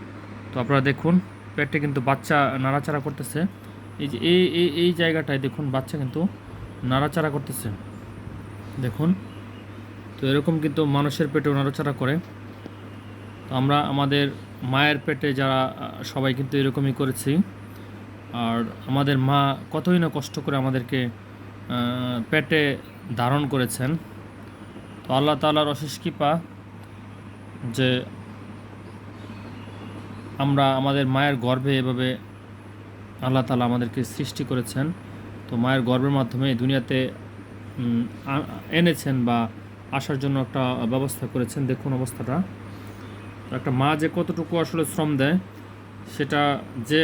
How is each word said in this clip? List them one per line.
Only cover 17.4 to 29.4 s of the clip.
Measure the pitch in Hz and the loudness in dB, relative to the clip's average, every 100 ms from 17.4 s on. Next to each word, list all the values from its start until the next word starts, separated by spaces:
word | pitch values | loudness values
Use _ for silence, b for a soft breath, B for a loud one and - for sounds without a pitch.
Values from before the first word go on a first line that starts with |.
| - - - B B B - - - | 2 -4 -14 B B B -16 -16 -8
আর | 120 117 117 113 - - | -2 0 2 0 -4 -2
আমাদের | 135 143 135 | 2 4 4
মা | 131 143 139 135 - | 6 6 4 2 -4
কতই | 156 170 180 | -2 4 4
না | 165 | 4
কষ্ট | 151 135 - | 0 -4 -4
করে | 143 139 | 0 2
আমাদেরকে, | 131 131 120 135 123 | 2 0 0 0 0
আহ, | 110 - - - - - 123 120 127 127 123 113 | -4 -16 -16 -16 -14 -6 -2 0 0 -2 -2 2
পেটে | 156 143 160 147 131 - - - 117 | 0 4 4 4 0 -6 -16 -8 0
ধারণ | 123 143 143 | 4 4 2
করেছেন। | 139 123 - 127 160 - - - - - - - - - - - | 2 0 0 0 -2 -4 -14 -16 -16 -16 -16 -16 -14 -14 -14 0
তো | |
আল্লাহ | 131 147 143 | 4 4 4
তাআলার | 151 151 147 | 4 4 2
অশেষ | 139 151 - | 0 -6 -6
কৃপা | 170 - 147 165 170 - - - - - - - - - - - 123 | -6 0 2 2 -2 -14 -16 -16 -16 -16 -16 -16 -16 -16 -16 -10 -6
যে | 113 127 127 - - - - - - - - 101 - - - 104 101 | 2 2 2 -2 -12 -14 -14 -14 -14 -14 -16 -16 -14 -14 -14 -14 -12